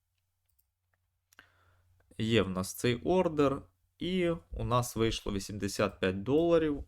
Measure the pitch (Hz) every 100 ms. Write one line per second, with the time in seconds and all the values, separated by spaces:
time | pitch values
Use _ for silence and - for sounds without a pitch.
0 | _ _ _ _ _ _ _ _ _ _
1 | _ _ _ - - _ _ _ _ _
2 | _ - 110 113 92 92 95 - 123 120
3 | - 180 175 151 143 139 - _ _ -
4 | 165 185 170 170 - - 113 120 120 110
5 | 113 - - 98 - 104 101 - 101 -
6 | 95 95 98 147 170 170 156 143